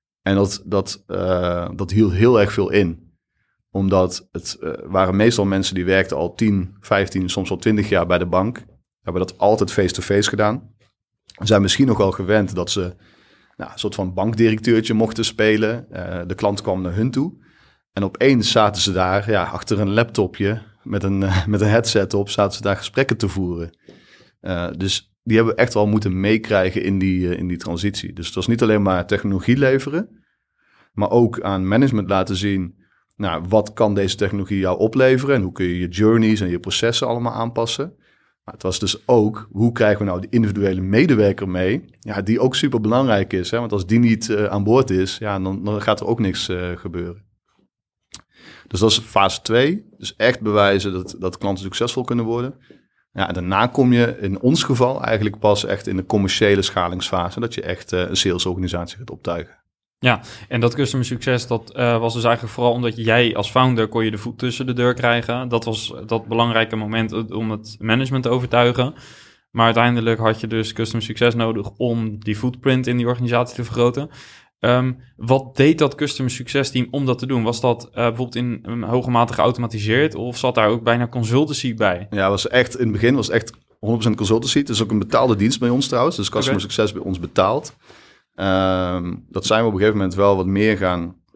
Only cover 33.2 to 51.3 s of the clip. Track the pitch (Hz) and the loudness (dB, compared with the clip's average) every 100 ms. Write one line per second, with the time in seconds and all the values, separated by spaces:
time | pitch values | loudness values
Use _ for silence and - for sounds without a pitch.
33.2 | 101 82 90 107 104 - 110 101 98 - | -6 -4 2 2 0 0 0 2 -2 -2
34.2 | 98 101 92 101 92 90 110 127 131 131 | -2 -2 -4 -2 0 0 0 4 4 4
35.2 | 139 135 92 - 90 90 87 87 107 117 | 2 0 0 -2 -2 -2 -4 2 4 6
36.2 | 110 104 92 87 92 - 117 120 120 120 | 4 2 0 -4 -4 -2 0 0 -2 -2
37.2 | 120 110 117 120 113 - 156 - _ _ | -4 -4 -4 -2 -4 -4 -8 -10 _ _
38.2 | _ _ - - 92 92 101 - - 123 | _ _ -20 -8 -6 -4 -4 -4 2 4
39.2 | 107 107 - 98 117 117 107 104 101 90 | 4 -2 -12 0 0 4 2 2 0 -4
40.2 | 87 120 107 101 98 92 92 107 160 117 | -2 0 0 0 0 0 0 2 4 4
41.2 | 101 92 95 90 92 139 - _ 107 101 | 4 2 -4 -2 -2 -2 -6 _ -10 -6
42.2 | 101 120 127 - 147 117 107 120 135 104 | -2 2 2 2 0 0 2 2 2 2
43.2 | 95 95 87 117 117 101 90 113 120 110 | 0 -4 -2 -4 -2 -4 2 4 4 2
44.2 | - 104 104 101 101 120 127 92 95 - | 0 -2 0 0 4 4 4 0 -2 -4
45.2 | 107 98 95 95 101 104 107 104 - 117 | -6 -4 -4 -4 -4 -2 0 0 0 -2
46.2 | 98 90 - 90 90 87 92 87 85 95 | -2 -2 -6 -6 -6 -8 -8 -8 -10 -12
47.2 | _ _ _ _ _ _ _ _ _ - | _ _ _ _ _ _ _ _ _ -20
48.2 | _ _ - - - 92 110 - - 101 | _ _ -20 -20 -8 2 2 2 0 2
49.2 | 98 - - 117 139 202 - _ 104 - | 2 0 0 2 2 -2 -8 _ -16 0
50.2 | 113 123 110 104 101 98 98 92 92 - | 0 2 0 4 4 4 0 -6 -8 -8
51.2 | 92 | -8